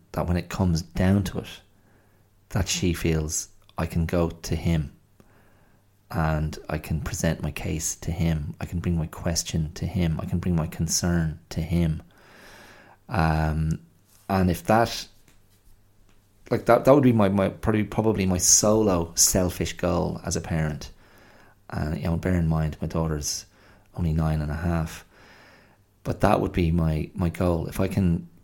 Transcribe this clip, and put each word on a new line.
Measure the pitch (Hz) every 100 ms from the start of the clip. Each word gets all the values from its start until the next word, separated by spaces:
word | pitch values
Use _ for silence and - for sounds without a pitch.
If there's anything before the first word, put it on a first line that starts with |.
| _
that | - 78
when | 87
it | 85
comes | - 95 80
down | - - 92 101
to | 95 -
it, | - - _ _ _ _ _ _ _ _ -
that | - 90
she | - 92
feels | 85 87 80 78 - - - - -
I | 80
can | - 82
go | 90 82
to | - - 82
him | - 82 71 - _ _ - _ _ _ _ _ _ _ -
and | - 78 78 78 73 -
I | 80
can | - 78
present | - - 82 78
my | -
case | 71 87 82 - -
to | -
him. | 82 82 78 73 -
I | 82
can | 90
bring | 85 85
my | 80
question | - 92 82 - 87 78
to | - 87
him. | - 85 80
I | -
can | 87
bring | 87 85
my | 80
concern | - 82 - 90 87 80 76 -
to | -
him. | 80 87 85 80 - - - - - - - - - - -
Um, | - 80 78 78 78 78 80 - _ _ _ -
and | 98 92
if | 82
that, | - - 117 - - - _ - _ _ - - _ _ - - _ _ -
like, | 120 110
that, | 117
that | -
would | 143
be | 127
my, | 113 101
my, | 98 98
probably, | - - 110
probably | 104 - 110 104
my | 95 90
solo | - - 110 107 107 90 82 -
selfish | - 101 90 - 85
goal | - 87 85 82 82
as | 85 82
a |
parent. | - 82 78 73 - - - - - - - _ -
And, | - 78 82
you |
know, | 87 82
bear | 92 90
in | 82
mind, | 80 78 76
my | 82
daughter's | 82 80 78 73 - - _ - - _ -
only | 85
nine | 80 80 78
and | 76
a | 78
half. | 85 82 80 - - - - - - - _ _ _ _
But | - -
that | 101 104
would | 98
be | - 85
my, | 85 80 78 -
my | - 87
goal. | 80 90 85 -
If | -
I | 95
can | - 92 85 - -